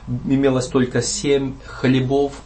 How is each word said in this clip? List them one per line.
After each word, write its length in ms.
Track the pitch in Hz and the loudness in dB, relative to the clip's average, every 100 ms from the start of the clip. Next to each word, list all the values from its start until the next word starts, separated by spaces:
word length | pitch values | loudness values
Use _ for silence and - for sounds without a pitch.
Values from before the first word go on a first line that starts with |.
| - | -8
имелось 600 | 123 - 135 139 127 127 | -6 0 2 4 2 0
только 340 | 135 123 123 | 0 2 0
семь 520 | 117 - 147 139 135 131 - | -2 -4 0 2 0 -6 -14
хлебов 680 | - 135 131 127 139 139 139 | -4 2 2 2 2 0 -2